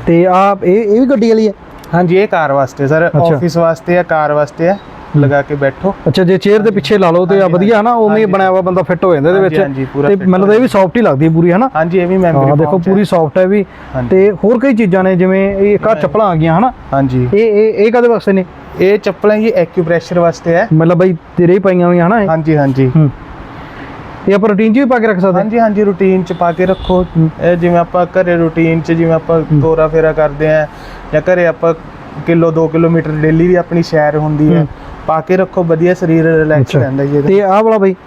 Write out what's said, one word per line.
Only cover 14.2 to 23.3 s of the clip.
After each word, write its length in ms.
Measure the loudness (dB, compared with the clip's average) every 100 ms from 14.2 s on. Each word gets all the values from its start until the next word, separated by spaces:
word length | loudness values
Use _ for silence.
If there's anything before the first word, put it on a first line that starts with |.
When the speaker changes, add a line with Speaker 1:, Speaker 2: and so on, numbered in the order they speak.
| 2
Speaker 1:
ਹੋਰ 280 | 2 0 2
ਕਈ 140 | 2
ਚੀਜ਼ਾਂ 300 | 2 2 2
ਨੇ, 120 | 2 2
ਜਿਵੇਂ 400 | 2 0 0 0
ਇਹ 200 | 0 0
ਇੱਕ 80 |
ਆਹ 60 | 0
Speaker 2:
ਹਾਂਜੀ। 120 | -2
Speaker 1:
ਚੱਪਲਾਂ 260 | -2 0 0
ਆ 80 | 0
ਗਈਆਂ, 240 | 2 2
ਹਨਾ? 140 | 0 -4 -4
Speaker 2:
ਹਾਂਜੀ। 360 | -2 0 0 0
Speaker 1:
ਇਹ, 60 | 0
ਇਹ, 340 | 2 2 0
ਇਹ 180 | 2 0
ਕਾਹਦੇ 160 | 2 2
ਵਾਸਤੇ 260 | 2 0
ਨੇ? 120 | 0 -2 -10 -12 -2
Speaker 2:
ਇਹ 200 | 0 0
ਚੱਪਲਾਂ 380 | -2 -2 0 0
ਜੀ 120 | 0
ਐਕਿਊਪ੍ਰੈਸ਼ਰ 680 | 0 -2 -2 -2 -2 -2 0
ਵਾਸਤੇ 360 | 0 -2 -2 -2
ਹੈ। 120 | 2
Speaker 1:
ਮਤਲਬ 240 | 2 2 2
ਬਾਈ 180 | 0 -2 -6 0
ਤੇਰੇ 160 | 2
ਹੀ 60 | 2
ਪਾਈਆਂ 280 | 2 2 2
ਹੋਈਆਂ, 200 | 2 2
ਹਨਾ 140 | 0
ਇਹ? 60 | 0
Speaker 2:
ਹਾਂਜੀ, 300 | -2 0 0
ਹਾਂਜੀ। 340 | 0 0 2 2
Speaker 1:
ਹੂੰ। 140 | 0 -2 -14